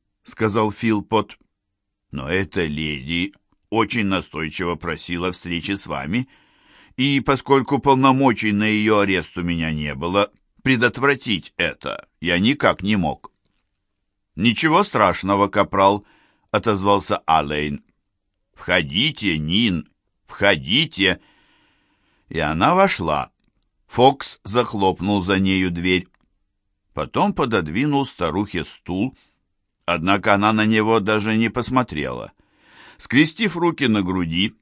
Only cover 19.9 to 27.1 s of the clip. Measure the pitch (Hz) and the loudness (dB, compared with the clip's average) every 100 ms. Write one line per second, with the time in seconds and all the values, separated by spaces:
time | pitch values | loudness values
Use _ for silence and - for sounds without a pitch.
19.9 | _ _ _ _ - 98 85 67 123 165 | _ _ _ _ 0 2 2 0 0 0
20.9 | - 95 85 _ _ _ _ _ _ _ | 2 0 0 _ _ _ _ _ _ _
21.9 | _ _ _ _ 80 76 80 131 180 190 | _ _ _ _ -4 -2 0 0 2 2
22.9 | - 82 73 64 _ _ _ _ _ _ | 0 -2 -2 -4 _ _ _ _ _ _
23.9 | - 131 135 - - - 117 113 107 95 | 4 4 4 -8 -12 -6 -2 -2 0 0
24.9 | 87 98 101 90 95 95 95 92 85 90 | 0 0 0 2 2 2 0 0 -2 0
25.9 | 90 - _ _ _ _ _ _ _ _ | 0 -2 _ _ _ _ _ _ _ _
26.9 | - 73 | -10 -6